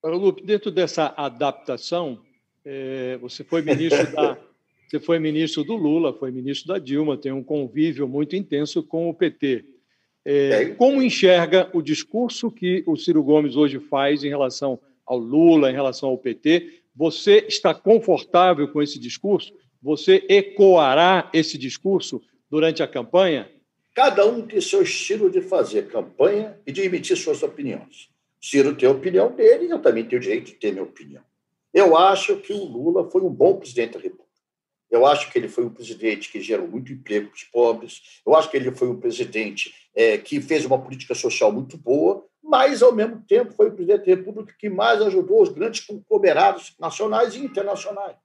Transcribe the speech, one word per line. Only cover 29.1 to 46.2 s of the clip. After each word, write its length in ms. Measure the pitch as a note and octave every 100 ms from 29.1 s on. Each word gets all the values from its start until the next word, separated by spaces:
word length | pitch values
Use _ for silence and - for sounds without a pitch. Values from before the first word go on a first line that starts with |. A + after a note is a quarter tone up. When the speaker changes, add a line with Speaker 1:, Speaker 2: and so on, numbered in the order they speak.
| F3+ A3
Speaker 2:
dele 340 | C4 A3 A#4 F4
e 40 |
eu 100 | E4+
também 240 | - A2+
tenho 160 | A2+ B2
o 20 |
direito 240 | G2+ A2+ -
de 60 |
ter 180 | _ G#2+
minha 140 | F#2+
opinião. 380 | F2 _ C#2+ C#2 _ _ _ _ _
Eu 220 | - G3 D#3+
acho 400 | F#3+ F#3+ - G3
que 160 | -
o 120 | G3+
Lula 460 | F3+ A#2 D3+ F#3 E3
foi 100 | F#3
um 80 | F#3
bom 280 | B2 D#3 F#3+
presidente 380 | - - A2+
da 40 | -
República. 320 | F#2 - _ _ _ _ _ _ _
Eu 160 | A#2+
acho 260 | C3+ D3 -
que 60 | B2+
ele 120 | A2
foi 160 | -
um 60 | A#2+
presidente 600 | A2+ A2+ G2+ A2 G2+ -
que 100 | G#2+
gerou 280 | G2 G#2+ F2
muito 240 | - B2+
emprego 360 | C#3 - G#2 G2+
para 80 | -
os 60 |
pobres. 580 | - A#2+ A#2+ A2 A2+ - _ _
Eu 120 | - D#3
acho 120 | D#3
que 80 | C#3
ele 140 | C3
foi 180 | B2+ B2
um 100 | A#2+
presidente, 760 | A#2+ A2+ A#2 G#2+ G#2+ G2+ - - _
é, 240 | - A2+ G#2
que 240 | - D3
fez 240 | C3+ D#3
uma 160 | B2+ C3
política 340 | C3 C3 -
social 360 | A#2+ B2 - G#2+
muito 260 | G#2+ C#3 D#3+
boa, 480 | - C#3 E3 G3 - _
mas, 420 | D4+ C#4+ C#4 C#4
ao 100 | A#3+
mesmo 260 | A3+ A3+ A#3 -
tempo, 260 | G#3 A#3+
foi 160 | - G#3
o 40 |
presidente 340 | G#3 F3 G3+ F#3+
da 80 |
República 400 | F#3 F#3 G#3+ G#3 _
que 140 | G#3
mais 320 | F#3 A3 A3+
ajudou 400 | G#3+ F#3 F3 G#3+
os 60 | F3+
grandes 320 | D3 A3 A3
conglomerados 920 | - G#3 _ G#3+